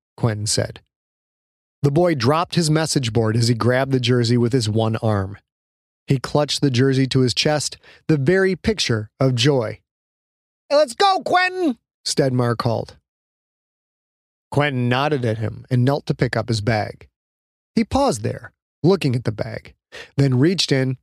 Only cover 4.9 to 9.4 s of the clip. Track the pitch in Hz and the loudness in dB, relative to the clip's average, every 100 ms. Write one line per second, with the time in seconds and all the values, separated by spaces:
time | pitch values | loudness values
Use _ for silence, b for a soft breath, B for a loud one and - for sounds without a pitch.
4.9 | 113 113 104 95 104 _ _ _ _ _ | 0 0 0 -4 -10 _ _ _ _ _
5.9 | _ - 139 - 147 147 - 143 120 135 | _ -4 -2 0 -2 -2 0 0 2 2
6.9 | 131 131 131 127 - 151 151 - - b | 2 2 2 0 0 0 0 -4 -10 b
7.9 | b - 156 135 190 190 185 - 220 - | b -2 0 2 2 2 0 -2 -2 -2
8.9 | 113 107 _ 135 123 | -2 -4 _ 0 2